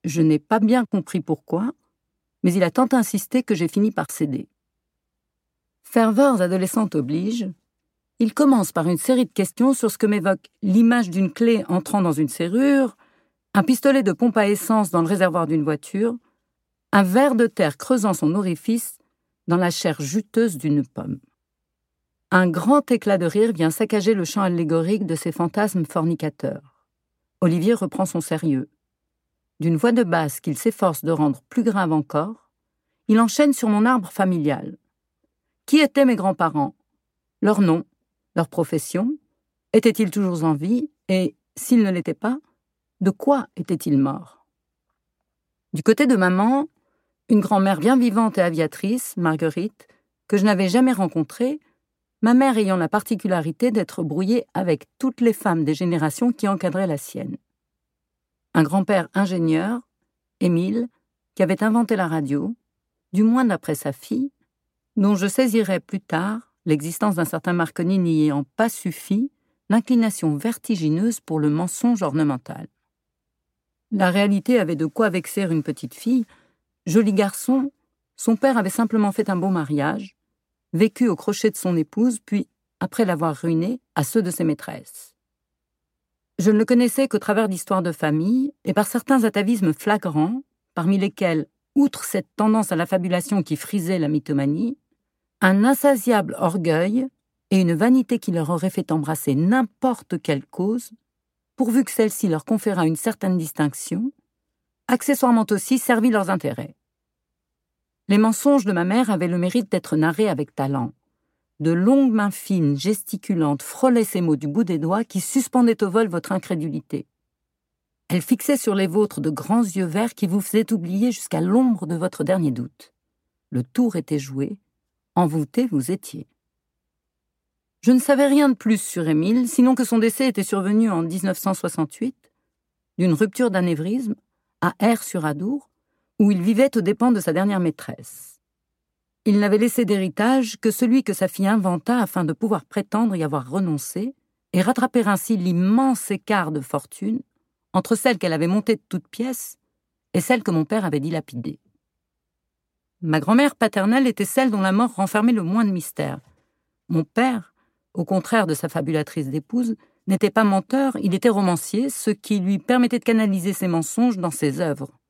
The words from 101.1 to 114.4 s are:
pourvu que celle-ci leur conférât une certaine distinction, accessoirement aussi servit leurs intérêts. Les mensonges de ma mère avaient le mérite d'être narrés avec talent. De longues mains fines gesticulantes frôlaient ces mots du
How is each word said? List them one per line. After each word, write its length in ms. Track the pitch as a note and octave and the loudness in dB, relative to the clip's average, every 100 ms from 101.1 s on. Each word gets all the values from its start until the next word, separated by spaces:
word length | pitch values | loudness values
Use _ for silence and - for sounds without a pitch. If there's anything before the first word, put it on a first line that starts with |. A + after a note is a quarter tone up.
| _ _ _ _ | _ _ _ _
pourvu 280 | - A#3+ A#3+ | -2 2 2
que 80 | - | 0
celle-ci 360 | - A3 - G3 | 0 0 0 -2
leur 180 | D#3 | -2
conférât 420 | - A3 A3 F#3 D#3+ | 0 -2 0 0 0
une 80 | |
certaine 420 | D#3+ A3+ A3 F#3+ F3+ | 0 -4 -2 -2 -2
distinction, 720 | D#3+ - D3 C3+ - F3 B3 _ _ _ _ _ _ _ - | -2 -2 -4 -4 -8 -4 -6 _ _ _ _ _ _ _ -2
accessoirement 580 | A#3+ - C#4+ B3 A3+ G#3+ | 0 0 2 4 2 2
aussi 260 | G3+ - C4 | -2 0 -2
servit 320 | - A3+ A#3+ | 2 2 2
leurs 200 | G#3+ F3+ | 0 -2
intérêts. 460 | F#3 C#3+ A#2+ - _ _ _ _ _ _ _ _ _ _ _ _ _ - | -4 -4 -8 -12 _ _ _ _ _ _ _ _ _ _ _ _ _ 0
Les 100 | G3+ | 4
mensonges 480 | A3 G#3+ C#4+ C#4 | 4 2 4 4
de 60 | G3+ | 2
ma 120 | F3 | 0
mère 240 | F3+ A3 A3 | 0 0 0
avaient 180 | F#3 F3 | 0 0
le 80 | F3 | 0
mérite 340 | F3+ A#3+ G3+ | 0 -2 -2
d'être 240 | F#3 - | -4 -2
narrés 320 | D#3 D#3+ D3+ G#3+ | 0 0 2 0
avec 260 | D3+ D3 | 0 -6
talent. 380 | - C3+ C#3 A#2 _ _ _ _ _ _ _ | -6 -4 -4 -6 _ _ _ _ _ _ _
De 100 | D#3 | -2
longues 400 | E3+ G3 C#4 C4+ | 2 4 4 4
mains 200 | A3 G3+ | 2 -2
fines 460 | - - F#3+ D3 C#3+ | -4 -2 0 2 0
gesticulantes 840 | E3+ G#3+ - F#3+ - F3 D3+ C#3+ | -2 -4 -6 -12 -4 0 0 -2
frôlaient 420 | - - C4 A#3+ | -8 0 2 2
ces 160 | G#3+ F#3 | 0 -2
mots 160 | E3+ | 0
du 120 | D3 | 0